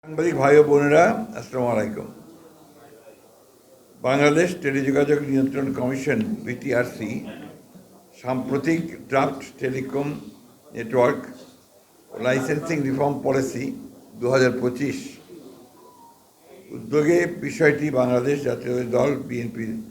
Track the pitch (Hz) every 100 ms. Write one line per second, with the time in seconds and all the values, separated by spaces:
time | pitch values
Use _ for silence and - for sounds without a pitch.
0 | - 156 170 143 135 147 147 143 143 156
1 | 180 - - 117 - 131 120 110 107 -
2 | - - - - - - - - - -
3 | - - _ _ _ _ _ - _ -
4 | 127 139 147 151 180 175 143 139 135 139
5 | 143 143 143 135 135 - 135 - 127 135
6 | 147 117 107 107 - 120 139 120 123 -
7 | 107 113 - - - - - - - -
8 | _ - 123 131 123 135 143 165 - -
9 | - 135 147 - - - 135 131 131 139
10 | 143 117 - - - - - 117 113 127
11 | 123 143 - - - - _ _ _ _
12 | _ - 120 135 135 147 - 160 135 135
13 | 143 135 139 135 131 - 135 - - -
14 | - 110 120 131 127 117 123 123 139 -
15 | - - - - - - - - - -
16 | - _ _ _ - - - 127 113 147
17 | 151 175 170 - 143 127 151 147 151 131
18 | 127 123 123 143 123 120 - 123 120 123
19 | 135 135 - 123 117 110 110 110 -